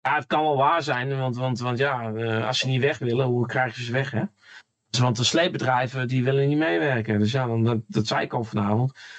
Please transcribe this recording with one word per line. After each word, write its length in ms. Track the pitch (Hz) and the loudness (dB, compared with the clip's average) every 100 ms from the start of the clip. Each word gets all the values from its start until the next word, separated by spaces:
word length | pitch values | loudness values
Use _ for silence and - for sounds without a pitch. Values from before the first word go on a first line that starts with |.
Ja, 140 | 131 | 0
het 120 | 147 127 | -2 0
kan 160 | 151 | 0
wel 140 | 156 139 | 2 4
waar 260 | 143 165 | 4 2
zijn, 360 | 147 123 131 135 | 0 -2 -2 -2
want, 180 | 131 120 | -2 -2
want, 220 | 131 117 | -2 -2
want 200 | 123 120 | -2 0
ja, 340 | 139 131 113 | 0 0 -4
eh, 340 | 110 113 110 113 | -4 -2 0 0
als 120 | - | -2
ze 80 | 131 | 0
niet 140 | 131 | 2
weg 180 | 135 151 | 0 0
willen, 280 | 123 120 131 | -2 0 0
hoe 200 | 123 117 | 0 0
krijgen 320 | 131 127 110 | 0 -2 -4
ze 60 | |
ze 80 | 120 | -4
weg, 180 | 123 123 | -4 -2
hè? 120 | 107 202 _ - - - _ _ | -4 -6 _ -20 -20 -20 _ _
Dus, 100 | 123 | 0
want 160 | 123 117 | 0 2
de 80 | |
sleepbedrijven, 840 | 123 320 180 - - 127 127 131 127 | 0 2 2 2 2 0 0 -4 -2
die 160 | 131 | 0
willen 240 | 123 139 139 | 2 2 2
niet 100 | 147 | 2
meewerken. 600 | 160 170 151 123 110 104 | 2 2 2 0 2 2
Dus 140 | 104 | 2
ja, 140 | 131 123 | 0 0
dan, 180 | 113 | 2
dat, 140 | 113 113 - | 2 0 -2
dat 200 | - 107 | -2 0
zei 180 | 139 | -2
ik 80 | 151 | -2
al 120 | 127 | -4
vanavond. 480 | 110 104 101 110 127 - - | -2 -2 0 2 0 -4 -20